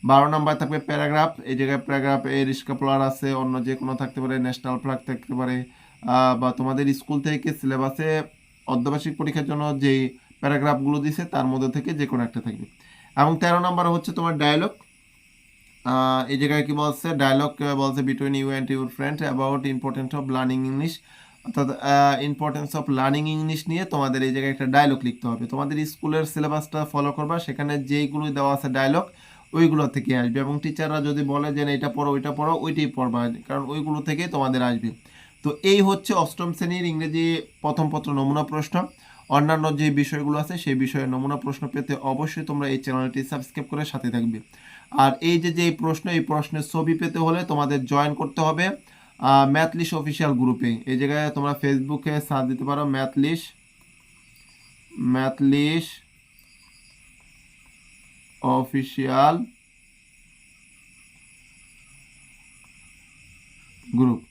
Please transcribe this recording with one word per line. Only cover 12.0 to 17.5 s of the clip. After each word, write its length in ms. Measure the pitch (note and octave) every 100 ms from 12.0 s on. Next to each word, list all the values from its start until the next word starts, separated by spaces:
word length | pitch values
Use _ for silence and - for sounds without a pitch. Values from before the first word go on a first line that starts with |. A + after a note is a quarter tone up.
| C#3+
কোনো 180 | B2
একটা 160 | A#2 A#2+
থাকবে। 240 | A#2 G#2+ G#2+ _ - - - -
এবং 200 | D3 D#3+
তেরো 200 | F3 F3
নাম্বার 280 | F3+ F3 F3
হচ্ছে 240 | E3+ -
তোমার 260 | E3+ E3 D#3
ডায়ালগ, 320 | D3 D3+ G3 - - _ _ _ _ _ _ _ - -
আহ, 460 | B2 C3 C3 C3 B2
এই 80 | C#3
জায়গায় 240 | C#3+ D3+
কি 100 | C#3+
বলছে, 440 | D3 D3+ C#3 E3 D3
ডায়ালগ, 460 | C3+ C3+ D3